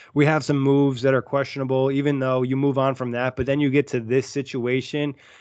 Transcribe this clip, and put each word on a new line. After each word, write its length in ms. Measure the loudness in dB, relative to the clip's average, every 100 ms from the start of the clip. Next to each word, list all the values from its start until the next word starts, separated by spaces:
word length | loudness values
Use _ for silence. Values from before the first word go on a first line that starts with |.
| -6 2
we 100 | 2
have 180 | 2
some 160 | 0 0
moves 440 | 4 4 2 2
that 100 | 2
are 80 | 2
questionable, 680 | 0 -4 -4 -6 -2 0 2
even 260 | 2 0 0
though 240 | 0 0
you 140 | 0 0
move 240 | 0 2
on 160 | 0 0
from 160 | -4
that. 240 | -2 -4 -4
But 100 | -2
then 140 | 0
you 100 | 2
get 160 | 2 0
to 100 | -4
this 280 | 0 -2 -2
situation, 840 | -6 -6 -6 -2 -2 -4 -4 -4 -6 -16 -20